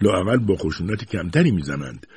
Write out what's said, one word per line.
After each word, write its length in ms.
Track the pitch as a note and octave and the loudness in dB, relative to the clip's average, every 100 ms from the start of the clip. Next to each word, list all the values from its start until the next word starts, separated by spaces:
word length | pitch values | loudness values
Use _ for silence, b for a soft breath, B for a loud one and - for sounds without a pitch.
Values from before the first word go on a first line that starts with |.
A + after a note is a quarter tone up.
لااقل 380 | G2+ F#2+ F#2+ B2+ | 2 2 2 2
با 180 | G#2+ F2+ | 2 0
خشونت 480 | E2 E2+ E2+ G#2+ | -2 -4 -4 -6
کمتری 460 | A2 G2 E2+ D3 E3+ | -6 -6 0 2 4
می‌زنند 560 | F#2+ C#2+ C#2+ C2+ A#1 - | 2 -2 -6 -8 -12 -20